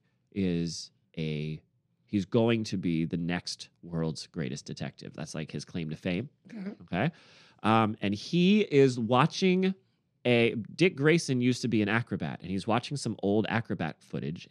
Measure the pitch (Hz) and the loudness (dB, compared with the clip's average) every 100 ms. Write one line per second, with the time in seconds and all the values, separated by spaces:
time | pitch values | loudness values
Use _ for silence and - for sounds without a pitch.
0 | _ _ _ 101 92 85 85 82 - _ | _ _ _ -2 0 0 -2 -6 -14 _
1 | _ - 78 76 78 78 _ _ _ _ | _ -8 -6 -4 -6 -8 _ _ _ _
2 | - 104 90 120 117 113 110 101 87 82 | -4 -4 0 2 2 2 -2 -4 0 0
3 | 82 85 85 87 - - - _ 85 85 | 0 -2 -4 -4 -6 -14 -16 _ -8 -4
4 | 80 76 - 87 65 69 - 76 69 - | -4 -6 -10 -8 -6 -8 -12 -10 -10 -12
5 | - - 78 78 78 76 - 90 78 78 | -16 -12 -10 -10 -8 -10 -8 -8 -8 -6
6 | 95 90 135 _ - 220 190 - 90 - | -4 -4 -6 _ -18 -12 -12 -12 -6 -2
7 | 151 - - - _ _ 101 113 110 107 | -2 -4 -18 -20 _ _ 2 4 4 0
8 | 101 104 - 170 180 214 - 143 139 123 | -4 -4 -2 2 4 4 4 6 6 4
9 | 113 123 160 - 190 180 190 190 _ _ | 2 4 4 2 2 4 0 -2 _ _
10 | _ _ 120 120 120 123 - - - - | _ _ 2 4 4 0 -6 0 0 2
11 | 147 165 - 123 123 123 123 110 101 113 | 4 4 2 0 2 0 0 2 2 0
12 | 117 92 82 62 87 95 113 110 - 143 | -2 -4 -6 -8 -6 -4 0 -2 -2 -6
13 | 120 104 98 107 104 113 - 95 82 - | -6 -2 0 2 2 -2 -2 -6 -6 -8
14 | _ - 69 - - | _ -8 -6 -8 -8